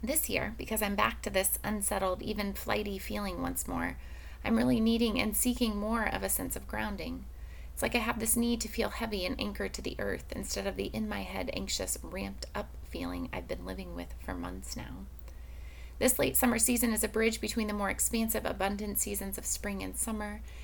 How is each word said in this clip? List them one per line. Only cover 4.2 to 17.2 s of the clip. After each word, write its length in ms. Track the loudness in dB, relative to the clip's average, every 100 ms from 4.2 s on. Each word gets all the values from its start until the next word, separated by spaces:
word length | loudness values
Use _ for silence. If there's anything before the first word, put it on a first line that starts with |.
| -10 -6 2
I'm 100 | 4
really 240 | 6 6
needing 400 | 6 6 4 4
and 160 | 2 2
seeking 420 | 2 4 2 2
more 280 | 0 2 2
of 160 | 0
a 80 | 0
sense 260 | 0 0 -4
of 120 | -6
grounding. 580 | -4 -2 -4 -6 -6 -8 -10 -12 -10 -10
It's 80 | -2
like 140 | 0 2
I 40 |
have 200 | 0 0
this 160 | 4 4
need 260 | 4 2
to 60 | 0
feel 220 | 0 0
heavy 360 | 0 -2 0 0
and 140 | 0
anchored 320 | -2 -2 -4 -4
to 60 |
the 140 | -6 -2
earth 280 | -2 -2 -4
instead 360 | -6 -4 -2 -2
of 80 | -2
the 160 | -2
in-my-head, 560 | -2 -2 -2 -4 -4 -2
anxious, 440 | -2 -2 -2 0 -2
ramped-up 640 | -4 -6 -6 -6 -6 -6 -6 -8 -8
feeling 420 | -6 -4 -4 -4
I've 140 | -6 -4
been 180 | -6 -4
living 300 | -6 -6 -8
with 180 | -8 -8
for 120 | -6 -4
months 420 | -4 -6 -8 -8
now. 300 | -8 -8 -10 -10 -12 -12 -12 -10 -10 -10 -12 2
This 220 | 4 6
late 180 | 4 6
summer 220 | 6 6
season 340 | 4 6 4
is 100 | 4
a 40 | 2
bridge 340 | 4